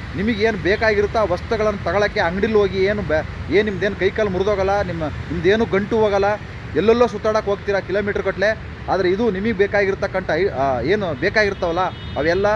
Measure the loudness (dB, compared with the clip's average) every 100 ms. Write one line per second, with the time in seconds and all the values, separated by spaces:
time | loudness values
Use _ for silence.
0 | -8 -2 -2 2 0 2 0 2 2 2
1 | 2 2 0 0 -2 0 0 0 0 0
2 | 0 2 0 0 2 4 2 2 0 0
3 | 0 0 -2 -8 0 2 2 0 -2 0
4 | 0 0 -2 0 0 0 0 0 -2 -4
5 | -6 -6 -6 0 2 2 2 0 0 2
6 | 2 2 0 -2 -6 -14 -6 0 4 4
7 | 4 2 0 0 0 -2 -2 -2 0 -2
8 | -2 -2 -2 0 0 0 -6 -10 -2 0
9 | 2 2 0 0 0 0 0 2 0 -2
10 | -4 -4 -2 0 0 0 0 0 0 0
11 | -2 -2 0 2 0 0 -2 0 -2 -4
12 | -8 -2 0 2 2